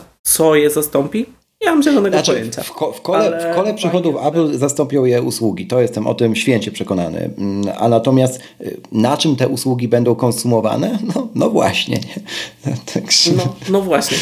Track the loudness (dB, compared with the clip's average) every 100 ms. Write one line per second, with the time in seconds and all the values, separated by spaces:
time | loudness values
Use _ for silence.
0 | -8 _ -4 2 4 6 4 2 0 -2
1 | 0 -2 -6 -10 _ _ 0 2 4 4
2 | 2 2 2 -2 -4 -8 -10 -6 -6 -4
3 | -2 0 0 0 -2 0 -2 -2 0 0
4 | 0 0 0 2 0 0 0 0 0 2
5 | 2 2 0 -2 -2 -2 -2 0 2 0
6 | -2 0 0 2 2 0 0 -6 -4 -2
7 | -2 -4 -6 -6 -4 -2 -4 -2 2 2
8 | 4 4 4 0 -14 -14 -12 -12 -6 0
9 | 0 2 0 2 0 0 -2 -2 2 2
10 | 2 2 0 0 0 2 2 0 -2 -2
11 | -4 -4 -6 -2 0 2 0 -2 -2 -4
12 | -6 -12 -12 -12 -12 -10 -8 -8 -6 -8
13 | -2 0 2 2 0 -4 -2 0 2 0
14 | 0 -4